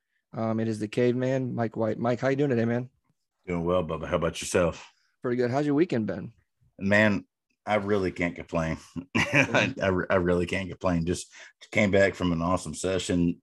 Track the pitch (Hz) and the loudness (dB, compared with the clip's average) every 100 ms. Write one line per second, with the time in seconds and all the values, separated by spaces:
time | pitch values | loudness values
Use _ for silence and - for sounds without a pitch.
0 | _ _ _ - 113 110 110 107 104 127 | _ _ _ -6 -2 0 -2 -2 -2 2
1 | 123 123 127 131 127 120 113 - 110 - | 2 2 0 -2 -2 -4 -4 -2 -2 -2
2 | 120 120 131 135 147 117 113 120 127 _ | -2 0 0 0 2 2 0 -2 -4 _
3 | _ _ _ _ - 87 85 90 80 78 | _ _ _ _ -6 -2 0 0 0 -4
4 | 76 85 82 - - 98 85 - - _ | -2 0 0 -4 -2 2 2 -2 -12 _
5 | _ _ 127 123 123 135 147 143 185 120 | _ _ -4 -2 0 0 2 2 2 0
6 | 107 92 104 - _ _ _ - 98 104 | -2 -4 -10 -16 _ _ _ -8 0 4
7 | 107 95 - _ _ _ - 104 101 104 | 4 2 -4 _ _ _ -2 -2 0 0
8 | 92 - 87 82 76 85 80 76 - 87 | 0 -2 -4 -6 -6 -4 -2 -4 -10 -14
9 | - 110 - 143 117 123 101 - 98 92 | -4 -2 2 2 2 2 0 0 0 0
10 | 87 98 87 87 87 101 92 80 92 87 | 2 2 2 0 0 -4 -6 -4 -2 0
11 | 82 85 - - - _ - 107 101 98 | 0 -4 -8 -18 -20 _ -4 0 4 6
12 | 98 90 90 82 85 92 85 76 90 92 | 4 2 0 0 0 -2 -4 -6 -2 -2
13 | - 90 85 - | 0 2 2 2